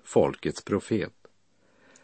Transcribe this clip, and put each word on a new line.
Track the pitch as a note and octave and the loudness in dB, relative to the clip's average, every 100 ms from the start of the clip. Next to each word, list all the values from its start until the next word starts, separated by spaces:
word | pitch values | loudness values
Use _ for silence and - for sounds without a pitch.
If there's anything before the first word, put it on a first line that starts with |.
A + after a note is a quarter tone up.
folkets | - A#2+ D2 C2+ D#2 - | 0 2 2 0 -4 -6
profet. | - G2+ - A2+ - - - _ _ _ _ _ - - | -2 -4 0 -2 -2 -10 -20 _ _ _ _ _ -20 -20